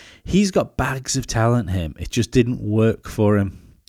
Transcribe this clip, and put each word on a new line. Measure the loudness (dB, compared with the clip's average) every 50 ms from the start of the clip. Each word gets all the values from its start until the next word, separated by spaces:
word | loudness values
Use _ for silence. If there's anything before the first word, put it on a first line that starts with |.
| -20 -20 -20 -16 -6
he's | 0 2 2 2 2
got | 2 0 -2 -2 -2
bags | -4 -4 -4 -4 -6 -6 -6 -4
of | -4 -4 -2
talent, | -2 0 2 2 2 0 0 -2
him. | -2 -2 -4 -4 -6
It | -10 -10 -4
just | -2 -2 -2 2
didn't | 2 2 2 2 -2 -4
work | -4 -2 0 2 2 2 0 -2 -6 -8
for | -2 0 2 4 4 2
him. | 2 -2 -4 -10 -18 -20 -20 _ _